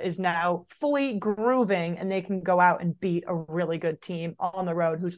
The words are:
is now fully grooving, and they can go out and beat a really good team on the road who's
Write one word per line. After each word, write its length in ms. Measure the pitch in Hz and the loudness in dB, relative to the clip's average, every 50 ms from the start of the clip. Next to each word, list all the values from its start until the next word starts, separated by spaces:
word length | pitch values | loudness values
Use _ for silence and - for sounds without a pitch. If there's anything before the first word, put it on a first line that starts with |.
| - | -2
is 160 | 180 170 175 | -2 -4 0
now 460 | 185 180 170 170 170 180 175 175 175 - | 0 0 0 2 2 0 0 -2 -4 -10
fully 460 | - - - 294 294 277 277 269 226 196 | -10 -2 0 2 2 2 2 0 -2 -2
grooving, 800 | 175 214 202 208 220 240 262 254 240 185 202 175 170 170 170 - | -2 -2 -2 0 2 2 4 4 4 4 2 0 0 -2 -4 -4
and 140 | 190 190 | -2 -2
they 100 | 190 190 | -2 -2
can 200 | 185 190 202 185 | -2 -2 -4 -2
go 180 | 165 185 180 180 | 0 2 4 6
out 220 | 180 180 165 - | 6 6 6 4
and 180 | - 170 165 - | 0 -2 -2 -2
beat 240 | - 190 170 175 - - | -2 -2 -2 -2 -2 -2
a 60 | 180 | -6
really 440 | 165 160 156 160 170 170 160 165 156 | -6 -6 -4 -4 -2 -2 -2 -2 -2
good 240 | 165 165 151 - | -2 -4 -4 -4
team 340 | - - 180 165 165 170 - - | -8 -10 -8 -6 -6 -8 -6 -4
on 260 | - 175 170 190 185 | -6 -6 -4 -4 -4
the 100 | 175 165 | -2 0
road 240 | 175 170 165 160 160 | 0 0 0 0 -2
who's 180 | 185 175 175 | -4 -6 -6